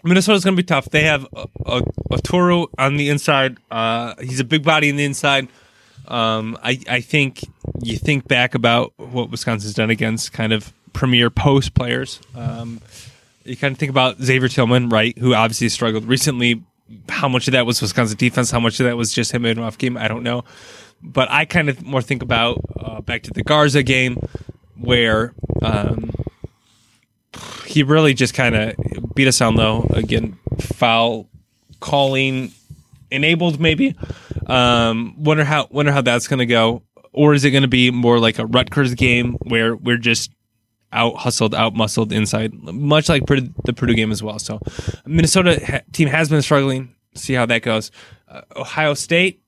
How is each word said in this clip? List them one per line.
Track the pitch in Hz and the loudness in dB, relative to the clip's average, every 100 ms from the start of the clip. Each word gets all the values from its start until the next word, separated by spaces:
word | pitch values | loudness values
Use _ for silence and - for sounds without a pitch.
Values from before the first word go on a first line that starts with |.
Minnesota's | 165 185 185 208 | 2 2 4 2
gonna | 185 185 | 2 0
be | |
tough. | 175 147 - | 0 -2 0
They | 151 | 2
have | 156 147 135 | 2 0 -4
a, | - - - | -14 -16 -10
a, | - 123 - - - | -4 -2 -2 -6 -4
a | 127 | -4
Toro | - 180 180 175 160 - | 0 2 4 2 -2 -2
on | 135 147 | -2 0
the | 143 | 0
inside. | 147 - 143 131 120 _ | 0 2 2 0 -4 _
Uh, | 113 113 117 120 - | -4 -2 -2 -6 -10
he's | 127 127 | -8 -6
a | |
big | 123 156 | 0 0
body | 147 156 147 | 2 2 2
in | 143 | 0
the | |
inside. | 143 139 143 139 131 _ _ _ _ - - | -2 -2 0 0 -2 _ _ _ _ -20 -8
Um, | 120 113 110 110 113 | -2 -2 -2 -6 -8
I, | 123 131 - | -4 -4 -2
I | 123 | -4
think | 123 156 139 - - - - - | -2 -2 -2 -4 -16 -14 -12 -10
you | 117 110 | -6 -4
think | - 139 - | -2 -2 0
back | 123 127 127 | 0 0 0
about | 117 117 - _ | 2 2 0 _
what | 123 123 107 | -8 -6 -6
Wisconsin's | 117 - 110 104 | -6 -4 -4 -6
done | 101 110 | -4 -2
against | 113 113 110 - | 0 -2 -4 -8
kind | - 110 | -6 -2
of | 110 - _ _ | -2 -4 _ _
premier | - 131 123 117 | -4 0 2 0
post | - 147 139 - | 0 2 2 2
players. | - 123 123 135 - _ | -2 -2 -4 -6 -14 _
Um, | 127 117 113 117 113 - - - _ _ _ | -10 -10 -8 -12 -14 -18 -20 -20 _ _ _
you | - 127 | -16 -4
kind | 143 | -4
of | 135 | -2
think | 147 | -2
about | 135 127 107 | 2 0 0
Xavier | 127 131 127 | 0 2 2
Tillman, | - 117 123 120 | 2 4 4 4
right, | 110 113 117 | 2 2 2
who | 123 | 2
obviously | 113 113 110 120 | 4 2 0 -2
struggled | - 117 110 | 0 -2 -2
recently. | 110 127 151 123 120 117 - _ _ 110 - | 0 0 0 0 0 -2 -6 _ _ -20 -10
How | - 143 | -4 -2
much | 127 - | 0 0
of | |
that | 127 | 0
was | 120 120 | 2 -2
Wisconsin | 107 - 117 107 | -2 -2 -2 0
defense? | 123 127 120 | 0 0 -2
How | 120 | 0
much | 117 - | 0 0
of | 123 | -2
that | 120 | 0
was | 113 | -2
just | - 113 | -2 -2
him | 123 117 | -2 -2
in | 113 | -2
an | |
off | 117 - | -6 -4
game? | 127 123 | -6 -4
I | 110 | -4
don't | 113 | -4
know. | 120 120 - - - - - _ | -4 -6 -8 -20 -20 -20 -20 _
But | - 131 127 | -6 0 2
I | 143 | 2
kind | 160 175 151 | 0 0 0
of | 131 | -4
more | 123 135 | -4 -4
think | 120 127 | -2 -6
about, | 120 117 117 120 - - | 0 0 0 -2 -8 -10
uh, | 117 110 | -12 -12
back | 110 117 | -8 -8
to | - | -8
the | - | -10
Garza | 107 151 147 143 | 2 4 6 4
game | 127 131 127 120 - - - - _ - | 2 2 0 -2 -8 -12 -16 -20 _ -10
where, | 120 123 117 110 120 - - - | 0 2 4 2 0 -6 -4 -2
um, | 113 104 101 110 113 - - _ - _ _ _ _ _ _ _ _ - - - - | 0 0 0 -2 -4 -8 -10 _ -18 _ _ _ _ _ _ _ _ -18 -16 -16 -2
he | 151 | 0
really | 139 156 156 | 4 6 6
just | 127 127 | 4 0
kinda | - 123 113 110 - - - - | 2 0 2 -2 -4 -6 -8 -6
beat | - 131 | 2 2
us | 120 | 4
down | 117 110 | 4 4
low. | 110 113 - | 2 0 0
Again, | - - 113 - - - - | 0 0 -2 -2 -8 -8 -6
foul | - - 123 113 117 113 - - _ _ _ - | -6 0 2 4 2 -2 -10 -20 _ _ _ -16
calling | - 143 139 135 135 131 127 - _ - _ - _ | -2 2 2 2 0 -2 -6 -14 _ -20 _ -20 _
enabled, | 135 151 165 175 147 | -2 0 2 0 2
maybe. | 165 160 170 - - - - - - | 0 2 0 -2 -12 -14 -10 -10 -2
Um, | 127 123 120 117 113 117 - | 2 4 4 2 0 -6 -2
wonder | 151 156 | 0 2
how, | 143 151 - | 2 0 -2
wonder | 139 147 | -2 0
how | 139 | 2
that's | 123 120 - | 2 0 0
gonna | 135 120 | -2 2
go. | 117 113 117 _ _ _ | 4 2 0 _ _ _
Or | - 147 | 2 4
is | 147 | 6
it | 139 | 4
gonna | 135 135 | 4 4
be | 127 123 | 4 4
more | 123 120 120 | 4 4 4
like | 113 107 | 4 0
a | 113 | 0
Rutgers | 123 127 - 131 | 0 2 0 0
game | 120 127 120 120 120 | 2 2 4 0 -4
where | - 113 113 | -2 0 0
we're | 117 120 120 | 0 0 2
just | 117 113 - _ _ _ _ _ _ | 2 0 -4 _ _ _ _ _ _
out | 117 117 - | -2 0 0
hustled, | 123 - 110 | -4 0 0
out | - 113 | 2 0
muscled | 107 110 - 110 | 0 -2 0 -2
inside, | 113 107 113 110 | 0 0 -2 -4
much | - - 95 147 151 151 | -8 -12 -4 2 2 2
like | 147 - | 0 2
Purdue, | 139 127 - | 0 0 -8
the | - | -6
Purdue | 120 123 | -4 0
game | 113 110 | 0 0
as | 104 | -4
well. | 107 107 | -6 -10
So | - 107 - - - - - | -10 -10 -10 -10 -10 -10 -4
Minnesota | 165 175 196 180 160 - | 0 2 4 2 2 -2
ha-, | 139 _ | -6 _
team | - 151 | 0 2
has | 151 156 | 2 2
been | 151 | 0
struggling. | 135 143 135 131 123 _ _ | 2 2 2 -2 -8 _ _
See | - - | -14 -4
how | 127 117 | -2 0
that | 117 | 0
goes. | 120 110 110 - - - _ | 0 -2 -4 -18 -20 -20 _
Uh, | 62 - - | -20 -16 -12
Ohio | - - 156 | -8 -2 0
State | 143 - 170 185 - | -2 0 0 0 -2